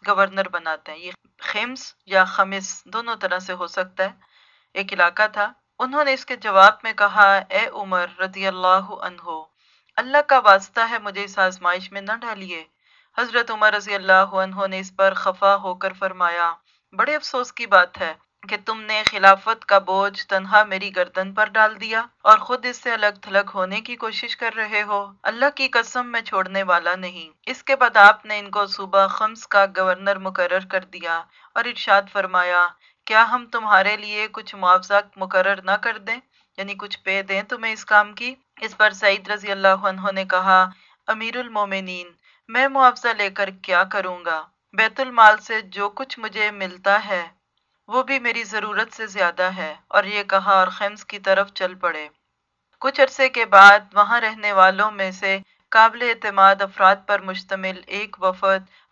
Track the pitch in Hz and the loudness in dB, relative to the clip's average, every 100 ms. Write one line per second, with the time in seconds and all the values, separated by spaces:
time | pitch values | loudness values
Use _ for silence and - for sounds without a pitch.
0 | 202 196 196 196 196 175 165 156 - 156 | -4 0 0 -2 -6 -6 -8 -10 -10 -16
1 | 180 - _ _ - 208 240 262 - - | -16 -18 _ _ -10 -8 -8 -10 -16 -20
2 | - 190 185 - 190 196 190 - - 226 | -2 0 2 0 -2 -4 -10 -16 -12 -10
3 | 233 220 190 180 185 180 170 - 185 - | -8 -6 -6 -6 -8 -10 -8 -6 -6 -4
4 | 190 - _ _ _ _ _ - 196 190 | -6 -8 _ _ _ _ _ -10 -6 0
5 | 175 - 214 208 208 - _ - 254 285 | 0 2 -2 -2 -6 -8 _ -10 -4 -2
6 | 285 262 - 247 220 190 202 208 220 214 | 0 -2 -6 -10 0 8 8 6 -4 0
7 | 202 196 196 196 190 196 233 - 196 180 | 0 4 4 4 0 -4 -4 -6 -4 -4
8 | 180 - 190 190 196 185 185 190 196 196 | -4 -6 -8 -6 -6 0 2 2 0 -10
9 | 180 175 165 160 156 _ _ _ _ - | -12 -12 -12 -12 -14 _ _ _ _ -8
10 | 247 285 294 269 214 196 196 - 226 233 | -2 0 4 4 6 6 4 -4 -4 -4
11 | 208 196 202 196 185 185 175 185 185 196 | -8 -10 -8 -2 -2 -2 -4 -4 -6 -14
12 | 196 226 233 202 190 165 160 _ _ _ | -10 -8 -8 -12 -12 -14 -16 _ _ _
13 | _ - 240 220 233 214 214 208 202 202 | _ -6 -2 -2 -2 0 0 0 -4 -4
14 | 190 190 196 190 190 190 196 190 190 - | 4 4 4 0 -4 -4 -6 -6 -8 0
15 | 190 185 196 185 196 196 196 185 190 190 | 0 0 -4 0 2 2 0 -6 -8 -6
16 | 190 185 175 170 170 165 _ _ _ 190 | -8 -2 -2 0 -2 -4 _ _ _ -4
17 | 277 302 - 247 247 - 233 190 180 - | -2 -4 -6 -8 -8 -10 2 2 2 -2
18 | 170 156 _ _ 196 208 208 220 214 214 | -10 -10 _ _ -10 -8 -8 -8 -6 -2
19 | 214 202 196 196 220 226 - 196 190 190 | -2 4 6 6 2 -4 2 0 2 -2
20 | 196 196 - 196 190 208 214 190 202 190 | -2 -4 -6 -6 2 2 2 -2 -6 -6
21 | 180 190 196 196 214 214 214 214 220 220 | -6 -6 -6 -4 -2 2 0 0 -8 -6
22 | 240 _ - 214 - 247 247 247 - 226 | -6 _ 4 4 4 -6 -8 -8 -6 -2
23 | 208 196 202 196 196 196 185 208 220 240 | -2 -4 -4 -2 -2 -6 -8 -8 -12 -10
24 | 226 208 240 - 233 226 214 214 208 202 | -10 -10 -10 -8 -8 -6 -6 -4 -4 -4
25 | 202 - - 226 277 285 269 240 226 254 | -6 -8 -6 -2 -2 -2 -4 -2 -4 -6
26 | 247 233 226 196 185 190 190 175 170 185 | -6 -8 -6 -4 -4 -4 0 0 0 -6
27 | 180 180 160 _ - 254 - 269 240 220 | -8 -14 -20 _ -14 -10 -4 0 4 8
28 | 202 208 214 208 202 208 196 196 196 196 | 8 8 -2 -10 -6 -4 -4 -6 -2 2
29 | 190 - 220 220 - 202 196 190 185 185 | 2 0 -4 -6 -2 2 2 0 -2 -2
30 | 196 196 190 190 175 185 190 190 185 180 | -2 -4 -4 -4 -2 -4 -4 -8 -8 -12
31 | 175 165 - _ _ 220 240 226 - 202 | -8 -8 -8 _ _ -6 -6 -4 2 2
32 | 196 202 190 185 180 175 175 - _ _ | 2 -4 -2 0 0 2 0 -2 _ _
33 | - 220 226 247 233 233 220 196 196 208 | 0 4 4 0 -6 -8 2 2 2 -2
34 | 208 208 214 220 208 202 180 185 180 202 | -6 -6 -8 -10 -16 -4 2 2 2 0
35 | 202 196 190 190 190 190 190 202 233 220 | -2 -8 -4 0 0 -2 -2 -4 -4 -8
36 | 202 240 _ _ _ - 196 196 175 - | -10 -12 _ _ _ -14 -12 -12 -14 -12
37 | 190 196 190 196 202 240 226 220 - 208 | -6 -6 -4 -6 -6 -8 -8 -8 2 2
38 | 208 202 240 262 _ - 214 - 214 196 | 2 -4 -12 -14 _ -14 -8 2 2 2
39 | 208 202 196 208 202 196 196 190 196 190 | 0 0 -2 -8 -6 0 2 2 0 -4
40 | 196 190 185 185 190 185 190 - _ _ | -6 -4 -2 -2 4 4 4 -2 _ _
41 | - 220 220 247 240 214 202 196 185 180 | -8 -6 -6 -8 -6 -4 -4 -6 -8 -12
42 | 175 175 _ _ - 233 277 269 254 247 | -16 _ _ _ -6 -2 0 4 4 2
43 | 240 220 202 196 196 190 - 180 190 202 | -4 -2 -4 -4 -6 -8 -2 0 0 -2
44 | 185 180 170 160 160 _ _ 190 220 220 | -6 -6 -6 -6 -8 _ _ -2 -2 -2
45 | 262 240 214 208 - 220 190 202 208 202 | -2 6 6 6 -2 -8 -8 -6 -6 -6
46 | 269 - 220 214 214 208 185 180 196 208 | -12 -12 -10 -4 -4 -4 -10 -4 0 0
47 | 208 185 170 _ _ _ _ _ - 240 | 0 -6 -8 _ _ _ _ _ -6 -4
48 | 262 269 233 233 214 214 214 208 220 - | -2 -2 -4 -6 -6 -8 -6 -6 -6 -8
49 | 220 202 175 175 185 190 156 151 _ - | -10 -2 -2 -2 -4 -4 -10 -14 _ -2
50 | 196 208 196 196 190 190 190 190 202 208 | 0 -4 -2 -2 2 2 2 -2 -8 -8
51 | - 208 196 190 196 - 185 190 175 156 | -16 -6 0 0 0 -4 -8 -6 -6 -6
52 | 151 _ _ _ _ _ _ - 262 269 | -12 _ _ _ _ _ _ -8 -4 2
53 | 269 - 262 247 220 196 202 208 196 196 | 2 2 -2 0 4 10 10 10 4 0
54 | 208 233 220 220 208 196 190 190 214 202 | 2 2 -2 -6 -2 4 4 4 -2 -4
55 | 190 190 196 196 - _ - 220 226 233 | -8 -4 -4 -4 -8 _ -2 4 4 2
56 | 247 226 208 196 196 196 196 - 190 196 | -4 -4 -4 4 4 4 -2 2 2 2
57 | - 202 196 185 - 190 190 185 - 202 | 0 -4 -4 -12 -8 -8 -8 -10 -10 -8
58 | 208 - 190 185 196 190 190 _ _ | -8 -4 -4 0 0 0 -2 _ _